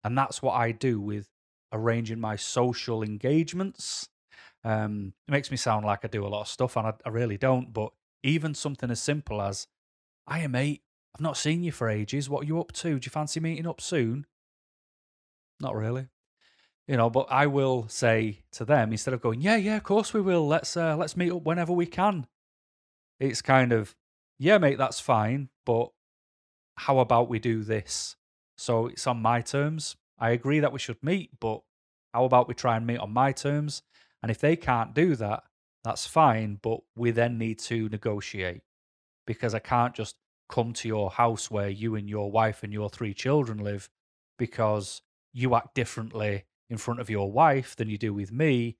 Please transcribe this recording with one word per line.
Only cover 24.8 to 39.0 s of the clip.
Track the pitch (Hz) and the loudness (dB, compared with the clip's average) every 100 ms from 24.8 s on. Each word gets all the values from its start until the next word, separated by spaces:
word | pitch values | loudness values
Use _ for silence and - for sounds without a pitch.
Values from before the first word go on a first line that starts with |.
| 131 - | -2 -2
fine, | - 113 110 135 135 _ - | 2 4 4 0 -4 _ 0
but | 117 117 _ _ _ _ _ _ _ _ - | 0 0 _ _ _ _ _ _ _ _ -8
how | - 131 | 2 2
about | 117 120 120 | 4 4 2
we | 117 | 0
do | 123 113 | 0 -2
this?" | 107 110 - - - - _ _ _ - | -2 -4 -4 -8 -8 -14 _ _ _ -10
So | - 117 120 | -2 0 0
it's | - 131 | -4 -4
on | 117 | 0
my | 113 120 | 2 0
terms. | - 139 147 160 147 - _ _ | 0 -2 -2 -4 -10 -14 _ _
I | 117 | 0
agree | 120 131 151 | 2 2 2
that | 147 | 2
we | 139 | -2
should | - 113 | -8 -6
meet, | 139 196 165 - | -4 -4 -4 -6
but | 113 110 _ _ _ _ _ | -4 -4 _ _ _ _ _
how | 117 127 | 0 6
about | 123 120 | 6 4
we | |
try | 120 127 113 | 0 0 0
and | 117 | 0
meet | 117 | -4
on | 101 | -2
my | 113 135 | 2 2
terms? | 135 143 147 147 - _ _ _ _ | 2 -2 -2 -2 -6 _ _ _ _
And | 113 | -4
if | 110 | 2
they | 143 165 | 2 2
can't | 147 120 113 | 2 0 0
do | 117 180 131 | 2 2 2
that, | 104 110 _ _ _ _ | -2 -4 _ _ _ _
that's | 113 120 - | -8 -6 0
fine, | 160 151 110 107 101 | 6 6 6 -2 -4
but | 113 113 _ 117 | -4 -4 _ -2
we | 120 | 0
then | 113 117 117 | 4 2 0
need | 113 110 | -4 -4
to | - 117 110 | -4 -4 -2
negotiate | 107 117 104 - 101 92 87 _ _ _ _ | -4 -2 -4 -6 -6 -6 -6 _ _ _ _